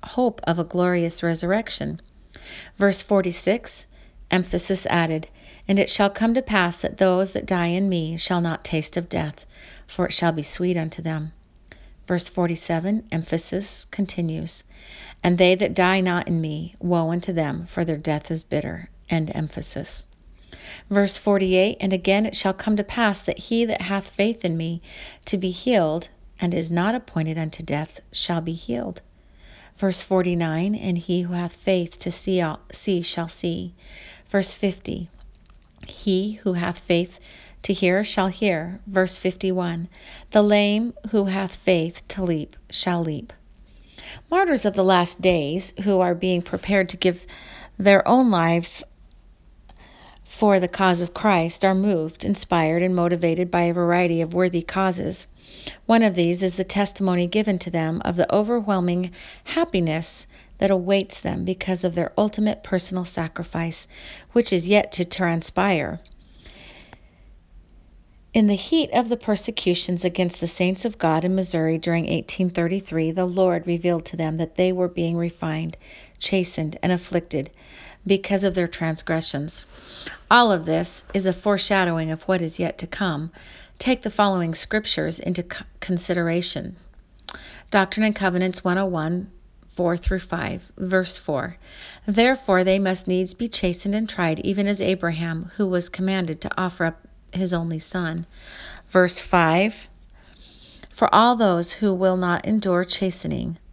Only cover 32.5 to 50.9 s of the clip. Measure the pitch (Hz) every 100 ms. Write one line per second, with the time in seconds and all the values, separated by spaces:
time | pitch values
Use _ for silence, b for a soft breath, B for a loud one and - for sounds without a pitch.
32.5 | 156 - - - 185 165 - 165 - 180
33.5 | 170 180 B B B B B - 196 185
34.5 | - 196 175 - 160 170 - - - -
35.5 | - _ _ - - 208 185 208 214 202
36.5 | 175 180 175 - 170 175 - B B B
37.5 | B - 185 185 185 208 - 190 175 208
38.5 | 165 165 196 - 190 185 - 190 180 190
39.5 | 185 175 170 175 B B B - 214 208
40.5 | 208 208 208 233 - 214 214 196 190 190
41.5 | - - 175 160 170 - - 185 156 -
42.5 | - - - - 175 160 147 - - -
43.5 | - B B B B B B - 349 381
44.5 | 269 208 190 185 185 175 - 185 175 143
45.5 | 175 - - 196 190 180 175 185 180 175
46.5 | 196 - 202 180 175 185 175 B B B
47.5 | B B - 196 196 - 247 247 180 165
48.5 | 170 170 - - - - - - _ _
49.5 | - - B B B B B - - 208
50.5 | 196 180 - 190